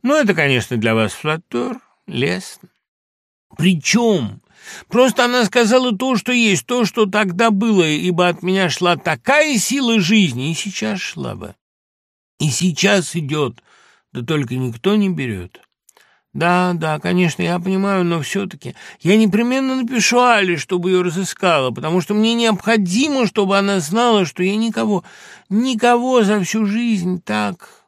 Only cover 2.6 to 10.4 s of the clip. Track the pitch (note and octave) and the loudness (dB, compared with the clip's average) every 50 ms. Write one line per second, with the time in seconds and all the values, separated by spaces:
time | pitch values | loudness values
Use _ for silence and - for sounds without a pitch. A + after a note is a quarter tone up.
2.6 | - - _ _ _ _ _ _ _ _ _ _ _ _ _ _ _ _ - - | -20 -20 _ _ _ _ _ _ _ _ _ _ _ _ _ _ _ _ -8 0
3.6 | D3 F#3 F#3+ D#3+ C3+ - - A3 A#3+ A#3 G#3 E3+ B2 G2+ G#2 - _ _ _ _ | 0 2 2 2 0 0 0 2 2 2 2 2 0 -4 -8 -12 _ _ _ _
4.6 | - - - - - _ - A3+ B3 C4 - - B3 B3 B3 B3 A#3+ F#3 - B3 | -20 -20 -20 -20 -16 _ 2 2 2 2 4 2 0 2 2 0 0 2 2 2
5.6 | A#3+ G#3 A#3 B3+ B3+ B3+ G#3+ F#3 B3 C4 B3+ G#3 - - B3 B3 A#3 G#3+ G3 D3+ | 2 4 4 4 2 2 -2 -2 -2 0 -2 -2 0 0 0 2 2 2 2 0
6.6 | - - B3 B3 A#3 F#3+ - - A3 G3+ F#3+ G#3 G#3+ F#3+ E3+ F3+ A#3 A3+ G#3+ F#3+ | 0 -2 -2 0 0 0 0 0 -2 0 2 -2 -2 -2 0 0 0 2 2 2
7.6 | A3+ A#3 G#3+ F#3+ E3 D#3 D3+ D3+ - F3+ F3 E3 F3+ F3 F3 - - F3+ F#3 F#3+ | 2 2 2 2 2 2 0 -2 -2 -2 0 2 2 0 0 -2 -2 -2 0 0
8.6 | F#3+ F3 - - F#3 F3 F3 - - E3+ D#3 C3+ _ - C4+ D4+ D#4 D#4 C#4+ A3 | 0 -2 -2 0 0 0 0 0 0 -4 -4 -4 _ 0 2 2 2 2 0 -2
9.6 | F3+ - - C#4 C4+ A#3 A3+ A3 F#3 D3+ A3 A3 G3+ D#3 A#2+ A#2+ | -2 -2 -2 -2 0 2 2 2 2 2 4 4 4 2 0 -4